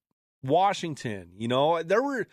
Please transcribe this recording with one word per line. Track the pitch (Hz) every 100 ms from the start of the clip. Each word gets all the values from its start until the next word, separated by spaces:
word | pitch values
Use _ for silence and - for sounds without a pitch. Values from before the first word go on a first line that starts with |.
| _ _ _ _
Washington. | 131 151 196 190 170 143 123 101 87 92
You | 117
know, | 127 147 165
there | 165 196
were, | 277 262 185